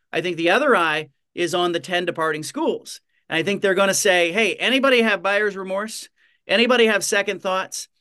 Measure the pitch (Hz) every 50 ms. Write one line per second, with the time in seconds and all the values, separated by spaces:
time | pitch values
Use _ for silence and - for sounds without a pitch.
0 | _ _ - 170 165 180 170 160 165 170 190 247 302 277 226 180 170 160 151 156
1 | 156 - _ _ _ _ - - 175 160 170 175 175 175 165 170 - 180 180 175
2 | 180 170 160 165 160 160 151 151 156 - - 285 330 254 180 - - - - -
3 | _ _ _ _ _ - 156 160 156 190 202 180 202 196 185 190 196 196 180 -
4 | - 202 180 175 170 165 170 220 226 185 - - 175 214 262 269 254 277 254 240
5 | 226 220 202 185 170 196 202 208 214 208 185 190 190 190 190 196 214 226 - -
6 | - - _ _ _ _ _ _ _ - 185 220 233 240 254 240 226 220 208 190
7 | 170 - 220 202 196 208 196 175 - 190 185 185 190 - - - - - _ _